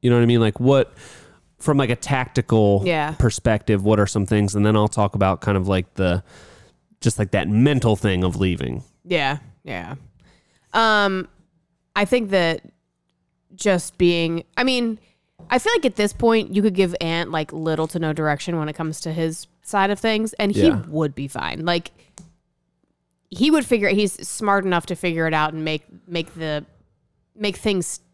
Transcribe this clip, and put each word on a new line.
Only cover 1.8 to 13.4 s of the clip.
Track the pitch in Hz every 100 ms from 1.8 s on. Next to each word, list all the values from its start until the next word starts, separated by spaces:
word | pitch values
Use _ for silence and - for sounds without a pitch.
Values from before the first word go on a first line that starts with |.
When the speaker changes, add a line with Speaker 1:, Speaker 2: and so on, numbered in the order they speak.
| 127
Speaker 1:
a | 120
tactical | - 135 127 - - 113 104 101
Speaker 2:
Yeah. | 101 160 151 156
Speaker 1:
perspective, | 117 - 120 107 - 104
what | 101 107
are | 101
some | 107 98
things? | 107 101
And | 104
then | 104 107
I'll | 104
talk | - 101
about | 101 95 92
kind | - 98
of, | 92
like, | 95 90
the, | - 95 87 - - - - - _ _ _
just, | - -
like, | 101
that | 101 82
mental | 104 135 135 120 104
thing | 104 90
of | 90 87
leaving. | 95 82 64 62 - _
Speaker 2:
Yeah, | 175 170 139 147 - _
yeah. | - 95 85 139 - _ _ _ _ _ _
Um, | 220 226 214 202 190 - _ _ _ _ _ _ -
I |
think | 202 247 208
that | 190 170 165 - _ _ _ _ _ _ _